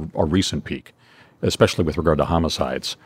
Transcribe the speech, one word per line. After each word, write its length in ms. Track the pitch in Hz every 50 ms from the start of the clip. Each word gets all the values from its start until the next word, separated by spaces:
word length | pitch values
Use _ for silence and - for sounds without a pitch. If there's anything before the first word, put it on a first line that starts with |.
| 78 80 -
a 100 | - 92
recent 380 | 76 78 95 - - - 73 -
peak, 300 | - - - - - - _ _ - - - - _ _ _
especially 440 | - - - - - - - - 87
with 120 | 78 76
regard 220 | 85 78 80 78 73
to 60 | 71
homicides, 720 | 71 87 82 82 76 - - 71 64 65 65 - - - - -